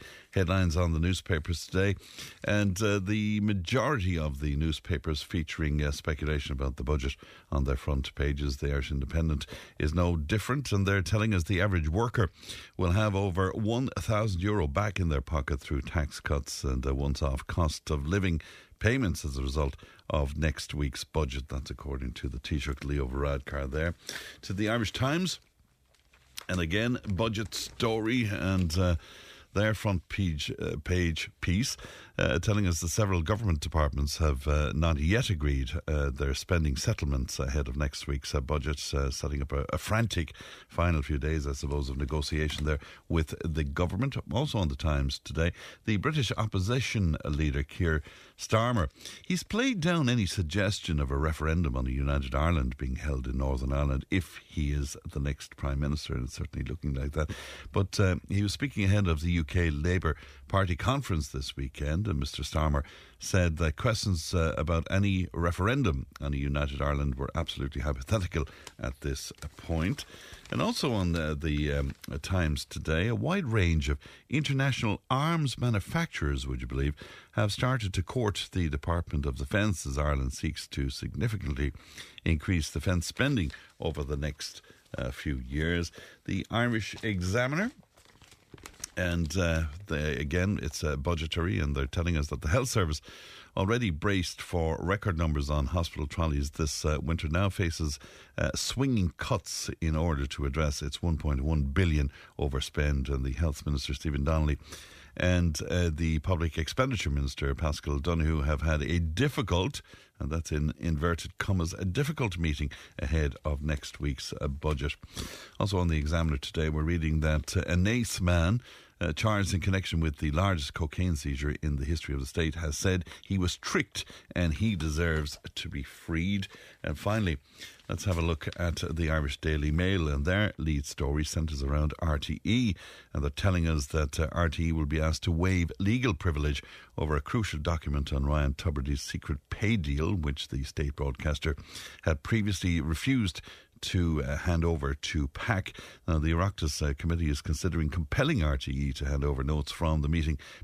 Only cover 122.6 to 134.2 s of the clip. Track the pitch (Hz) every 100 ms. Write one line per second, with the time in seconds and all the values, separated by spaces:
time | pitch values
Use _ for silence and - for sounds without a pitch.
122.6 | 80 69 98 92 - - - 98 90 -
123.6 | - 185 - - - - - - 87 76
124.6 | 113 95 80 76 85 78 73 - - -
125.6 | 82 71 69 - - 82 90 101 95 -
126.6 | - - 82 76 101 110 95 71 _ -
127.6 | - - - - 101 85 82 82 - -
128.6 | 87 76 87 82 80 78 69 - 80 76
129.6 | 76 78 92 95 78 69 73 95 104 -
130.6 | 78 73 - - 71 73 76 - 78 71
131.6 | 69 73 76 - 85 73 - 78 - 117
132.6 | 117 80 - - - - 71 - 101 90
133.6 | 82 78 71 80 73 -